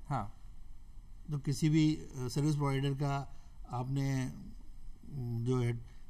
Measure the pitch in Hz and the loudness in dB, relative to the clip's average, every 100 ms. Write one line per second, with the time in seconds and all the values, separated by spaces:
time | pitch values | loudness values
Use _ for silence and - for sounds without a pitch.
0 | - 131 101 - - - - - - - | -2 -2 -2 -6 -12 -10 -10 -10 -10 -14
1 | - - - 147 147 135 156 156 156 156 | -12 -10 -6 -2 0 4 6 8 8 6
2 | - 135 123 143 151 147 143 135 139 135 | -2 -6 -2 2 2 4 2 2 2 2
3 | 139 139 135 - - - - 123 131 135 | 0 0 -2 -10 -12 -12 -6 -4 0 2
4 | 139 131 127 - - - - - - - | 2 2 0 -4 -10 -10 -10 -8 -8 -10
5 | - 143 120 117 120 127 120 117 - - | -8 -6 -2 0 2 4 4 0 -6 -12
6 | - | -10